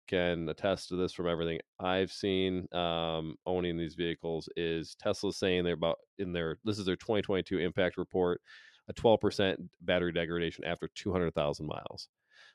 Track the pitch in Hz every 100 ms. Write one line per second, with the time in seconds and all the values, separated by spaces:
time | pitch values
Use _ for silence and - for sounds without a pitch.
0 | - 92 87 85 80 78 101 92 - 90
1 | 90 - 87 82 82 82 - - 92 92
2 | 92 - 104 95 95 92 90 87 85 82
3 | 82 80 80 - - 92 87 82 82 78
4 | 85 82 85 82 - - 85 82 78 -
5 | 110 98 101 - 98 90 87 80 82 -
6 | _ - 92 87 82 78 110 104 95 87
7 | - 107 98 95 85 92 87 80 90 -
8 | 87 95 90 87 - - - - - -
9 | 117 107 101 - 95 - 87 _ 87 90
10 | 87 85 82 85 82 - 82 85 85 -
11 | 104 90 85 82 73 71 76 - - -
12 | - _ _ - -